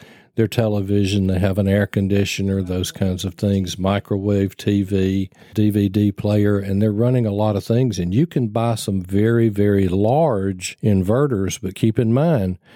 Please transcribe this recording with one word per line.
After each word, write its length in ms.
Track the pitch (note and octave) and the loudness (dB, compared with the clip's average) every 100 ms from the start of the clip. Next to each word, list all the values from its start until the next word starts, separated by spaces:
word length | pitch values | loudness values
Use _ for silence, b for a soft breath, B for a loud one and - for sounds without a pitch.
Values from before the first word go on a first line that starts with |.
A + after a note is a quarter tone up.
| B B B - | B B B -2
their 100 | A2 | 0
television, 800 | - A2 G#2 G2 G2+ G2 G2+ F#2+ | 0 0 -2 0 0 2 0 0
they 140 | F#2 | 0
have 180 | G2 F#2+ | 0 0
an 80 | G2 | 2
air 180 | G2+ G2 | 2 0
conditioner, 760 | G#2 F#2+ G2+ G2 - G2 G2 | -2 0 0 0 -4 -2 -2
those 300 | F2+ F#2 F2+ | -2 -4 -6
kinds 320 | - F#2+ F2+ | -4 -4 -2
of 100 | F#2+ | -6
things, 420 | - G2+ G2 F2 F2+ | -4 0 0 -2 -4
microwave, 800 | F#2+ G2+ - G2+ G2+ G2+ G2 - | -2 -2 -2 -4 0 0 -2 -2
T 280 | G#2 G2+ | -2 0
V, 440 | G2 G2 F#2+ G2 F#2 B B | 0 0 0 -2 -4 B B
D 160 | G#2+ G#2 | 0 0
V 180 | G#2 G2+ | 2 0
D 240 | G#2 G2+ | 2 0
player, 480 | - G#2 G#2 G#2 G2+ | 0 0 2 2 0
and 200 | G2 G2 | -2 0
they're 120 | G#2+ | 0
running 340 | G#2 A#2+ B2+ A2 | 0 0 0 0
a 60 | |
lot 240 | G2+ G#2+ G2 | 0 0 -2
of 80 | |
things. 340 | - A2+ B2+ F2+ | 0 0 0 -2
And 160 | F2 | 0
you 100 | G#2 | 0
can 220 | E3+ D3+ A2+ | 0 0 -2
buy 300 | A2+ A#2 A2 | 0 -2 -2
some 260 | - G2 | -4 -4
very, 460 | F2 G2 A2 A#2 A2+ | -2 0 2 4 2
very 400 | G#2 G#2 G2 F#2+ | 2 2 4 2
large 880 | F#2+ G#2+ C#3+ D#3+ G#2 G2 F#2 - - | 2 2 2 2 0 -2 -6 -10 -4
inverters, 800 | A2+ F#2+ F2+ A#2+ D3 G2+ F#2+ - | 0 2 2 2 0 0 -4 -6
but 140 | F#2 | -8
keep 240 | - A2+ A2 | -2 0 2
in 160 | A2+ | 0
mind, 460 | B2 E3 C#3 F#2 F2+ B | 2 2 0 -2 -6 B